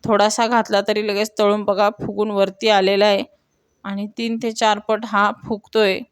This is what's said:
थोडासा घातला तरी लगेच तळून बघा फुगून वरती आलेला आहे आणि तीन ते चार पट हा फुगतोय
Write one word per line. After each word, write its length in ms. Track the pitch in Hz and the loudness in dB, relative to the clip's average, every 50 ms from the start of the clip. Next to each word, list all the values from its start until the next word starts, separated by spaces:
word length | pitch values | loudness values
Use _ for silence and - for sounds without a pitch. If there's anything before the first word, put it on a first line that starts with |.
| - | 0
थोडासा 420 | 214 214 196 202 214 214 - 233 | 2 2 4 4 2 2 0 0
घातला 340 | 226 240 233 220 - 214 196 202 214 | 2 2 0 0 2 -2 -2 0 0
तरी 200 | 214 214 214 214 | -2 -2 -2 -2
लगेच 240 | 202 202 202 214 _ - | -2 -2 -4 -4 _ 0
तळून 260 | 214 202 208 208 202 | 2 2 2 0 0
बघा 260 | 202 202 180 208 208 | -2 0 2 0 0
फुगून 400 | 214 - - - 202 202 208 220 | 0 -4 -10 -10 -4 -4 -4 -2
वरती 380 | 208 196 196 190 190 _ 226 220 | 0 0 0 0 -2 _ 0 2
आलेला 380 | 214 196 190 190 202 196 208 | 2 4 4 2 2 2 2
आहे 160 | 208 202 196 247 - _ _ _ _ _ _ _ _ _ _ _ | 2 2 0 -2 -8 _ _ _ _ _ _ _ _ _ _ _
आणि 240 | 196 196 202 208 208 _ - | -10 -8 -8 -8 -10 _ -8
तीन 200 | 233 233 226 226 | -6 -6 -4 -4
ते 100 | 226 226 | -6 -6
चार 260 | 220 - 226 214 208 208 | -4 0 0 0 0 0
पट 220 | - - 220 214 226 | 0 -2 -2 -2 -2
हा 280 | 214 220 196 208 208 220 - - | -2 0 2 2 0 -2 -6 -8
फुगतोय 540 | - 226 202 _ _ - 220 214 190 185 - 247 _ | -8 -8 -8 _ _ 0 2 2 2 2 -2 -6 _